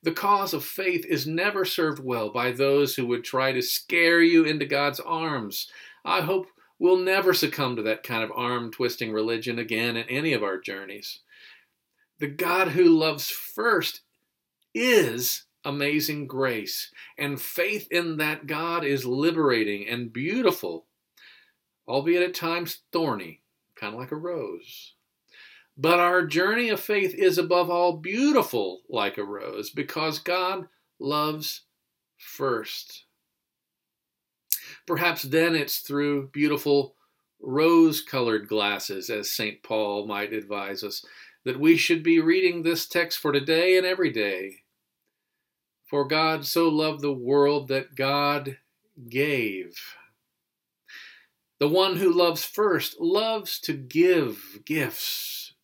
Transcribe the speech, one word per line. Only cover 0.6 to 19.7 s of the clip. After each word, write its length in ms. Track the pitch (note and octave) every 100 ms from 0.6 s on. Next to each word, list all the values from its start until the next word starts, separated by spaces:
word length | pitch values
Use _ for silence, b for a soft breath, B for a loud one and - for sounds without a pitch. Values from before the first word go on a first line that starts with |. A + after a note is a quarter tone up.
faith 400 | - - F#3+ F3+
is 220 | - D#3 C3+
never 380 | D#3+ G3 G3+
served 340 | F3+ - D#3+ C#3
well 320 | C3 A#2+ G#2+
by 220 | B2 B2
those 420 | B2 C#3 C#3 C#3+
who 140 | - B2
would 160 | A#2+
try 260 | A#2+ C3 C3
to 100 | B2+
scare 640 | A#2+ - - F3 E3+ E3+
you 220 | E3+ E3+
into 220 | D#3 D3+ C#3+
God's 340 | C#3+ C#3+ C3
arms. 680 | - D#3+ D#3+ C#3+ G#2 - - B B B
I 160 | D#3 F3+
hope 260 | D#3+ F#3+ F#3 _ b b
we'll 180 | F3 F#3
never 360 | F#3 F#3+ F#3
succumb 440 | E3+ D3+ - C3 A#2+
to 60 |
that 200 | G#2+ G#2+
kind 220 | - A#2
of 80 | A2
arm-twisting 760 | - B2 B2 A#2 A2 B2 - A2+
religion 480 | A2 A2 A#2 A#2 A#2
again 360 | A2+ A2+ A#2 A#2
in 120 | A#2
any 240 | B2+ D#3+
of 100 | B2+
our 160 | G#2 F#2
journeys. 600 | F#2+ G2 G2 G2+ - - _ B B B B _ _ _ _ _
The 80 | D3
God 420 | D3 E3+ F3 F#3+
who 180 | D#3 F3
loves 420 | D#3+ D#3 D3+ -
first 720 | - - - A3+ G3+ - - _ _ _ _ _ _ _
is 680 | - B3 A3+ D3 A#2 B2 - - _
amazing 600 | D3 C#3+ C#3+ D3+ D3+ D3+ C3+
grace, 640 | C3 C3+ A#2 G2 - - B B -
and 240 | C#3+ C#3
faith 460 | - - F3+ G#3+ -
in 240 | F3 F3 D#3
that 320 | D3+ D3+ C#3+
God 340 | D3+ E3+ E3+
is 240 | D3 C#3 B2
liberating 800 | B2+ D#3 D#3+ D3 A#2+ G#2